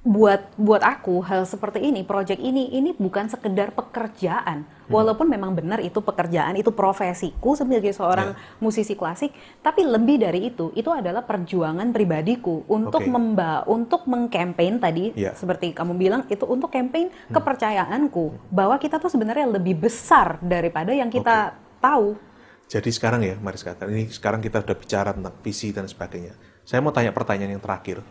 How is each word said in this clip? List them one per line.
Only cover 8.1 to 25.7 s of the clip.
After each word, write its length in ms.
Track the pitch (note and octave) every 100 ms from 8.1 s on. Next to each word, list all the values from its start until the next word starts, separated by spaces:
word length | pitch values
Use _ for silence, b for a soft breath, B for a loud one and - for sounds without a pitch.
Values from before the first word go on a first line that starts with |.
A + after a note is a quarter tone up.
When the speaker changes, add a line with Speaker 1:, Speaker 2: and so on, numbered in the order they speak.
| F#3 G3
Speaker 2:
Ya. 40 | G3 B B
Speaker 1:
musisi 340 | A3 A3 G#3+
klasik, 360 | G3+ E3 F3+ C#4+ B B B
tapi 240 | D4+ F4+
lebih 340 | E4 A3+ A#3 C#4+
dari 300 | F#3+ F3 A#3
itu, 240 | A#3+ E3
itu 160 | G#3 A3+
adalah 320 | D#4+ F3 G3+
perjuangan 720 | A#3+ G#3 E3+ F#3 D#3 E3 A#3
pribadiku 720 | A#3 F#3+ D#3 D#3+ A#3+ F#3 D#3+
untuk 340 | - G#3+ A3 D#4
Speaker 2:
Oke. 80 | C#4+
Speaker 1:
memba-, 540 | B3 A3+ G#3 E3 D3+
untuk 400 | - A3 A#3 E4+
mengkampen 800 | C4+ B3 A#3+ G3 F3 E3+ F3 A#3
tadi, 320 | F3+ E3 G#3
Speaker 2:
Ya. 160 | D#3+ F#2+
Speaker 1:
seperti 380 | - F#3 F#3 F3
kamu 220 | - F3
bilang, 260 | F3 F#3 A#3+ C4
itu 160 | G#3
untuk 240 | B3 B3+ E4
campaign 380 | C4 B3+ D#4+ F4+
Speaker 2:
Hmm. 240 | - -
Speaker 1:
kepercayaanku 1160 | D#4 C#4+ C4 G#3+ G3+ F3+ A3+ D4 F3+ D#3 - -
bahwa 260 | F#3+ G3
kita 220 | C#4 D4+ D#4
tuh 100 | F4+
sebenarnya 400 | C4+ G#3+ C4 C4+
lebih 320 | G3+ F3+ E3+
besar 640 | G#3+ - - D4+ F3+ D#3+
daripada 500 | F3 F3 E3+ D#3 F3
yang 160 | C#4 A#3+
kita 460 | B3 A#3+ A3 G3+
Speaker 2:
Oke. 260 | - - -
Speaker 1:
tahu. 280 | B3+ C#4+ G#3 G#3 - B B B _
Speaker 2:
Jadi 220 | G#2+ A#2
sekarang 320 | A#2 A2+ A#2+
ya, 160 | G2 G2
Mariska, 400 | G2+ F#2 F2+ F2
ini 240 | F#2+ A2 A2+
sekarang 320 | - G#2 A2
kita 180 | G#2+ A2
sudah 160 | -
bicara 340 | G2 - G2+ G2+
tentang 240 | F#2+ F#2 -
visi 300 | A2 G2+
dan 160 | G#2+